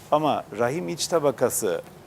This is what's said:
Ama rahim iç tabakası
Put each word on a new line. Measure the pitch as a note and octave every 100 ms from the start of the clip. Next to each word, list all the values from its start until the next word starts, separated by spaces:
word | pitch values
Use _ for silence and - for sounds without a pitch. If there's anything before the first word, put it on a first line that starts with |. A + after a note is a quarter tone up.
| -
Ama | D3+ D3+ G#2 - G#2
rahim | A#2+ D#3+ E3+
iç | E3+ -
tabakası | E3 C#3+ - A#2+ - G#2 E2 - -